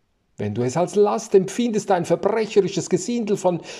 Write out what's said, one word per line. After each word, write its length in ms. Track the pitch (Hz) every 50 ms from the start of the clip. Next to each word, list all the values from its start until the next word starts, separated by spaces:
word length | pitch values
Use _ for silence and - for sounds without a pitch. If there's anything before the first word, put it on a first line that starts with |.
| _ _ _ _ _ _ _ -
Wenn 140 | 104 104 104
du 80 | 113
es 160 | 120 131 127
als 200 | 165 180 175 185
Last 380 | 202 202 208 220 220 - - -
empfindest, 560 | 190 180 - - - 240 240 214 214 208 -
ein 140 | 190 175 170
verbrecherisches 880 | - 170 175 - - - 226 220 - - 202 185 180 - 170 - -
Gesindel 480 | 190 175 - - 240 240 220 208 202 196
von 240 | - 185 175 160 - - - -